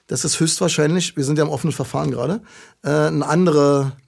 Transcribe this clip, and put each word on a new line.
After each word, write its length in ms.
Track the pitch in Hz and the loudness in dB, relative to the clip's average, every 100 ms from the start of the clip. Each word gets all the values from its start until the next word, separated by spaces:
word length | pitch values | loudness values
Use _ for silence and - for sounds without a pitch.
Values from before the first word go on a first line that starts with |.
| - | -10
dass 160 | 131 | -6
es 160 | 156 - | -4 -2
höchstwahrscheinlich, 760 | 160 - 180 160 151 180 175 - | -2 0 0 2 0 0 -2 -4
wir 80 | |
sind 140 | 135 151 | -2 0
ja 60 | |
im 60 | 151 | 0
offenen 220 | 143 165 | -2 -4
Verfahren 400 | 127 131 139 151 | -4 -4 -4 -4
gerade, 300 | 120 127 202 - - - _ | -4 -4 -4 -8 -20 -20 _
äh, 40 | - | -2
eine 380 | 151 151 156 143 | 0 2 0 0
andere, 680 | 156 180 147 143 143 135 - | 2 4 4 4 4 0 -6